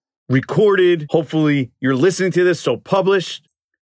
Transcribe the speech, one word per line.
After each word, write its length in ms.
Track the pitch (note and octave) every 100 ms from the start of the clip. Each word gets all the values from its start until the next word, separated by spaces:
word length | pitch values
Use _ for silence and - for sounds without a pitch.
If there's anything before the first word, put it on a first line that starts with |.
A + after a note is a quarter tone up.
| _ _ -
recorded. 760 | C3 - D#3+ G#3 G3 F3+ F3 D3+
Hopefully 600 | D#3+ D#3+ D#3 D3+ C#3+ B2 _
you're 140 | C3 C3
listening 360 | F3 F3+ F#3
to 100 | E3+
this, 160 | F3+ E3+
so 180 | - A#2
published, 680 | - G3 F#3 G3 D#3+ - _ _ _ _ _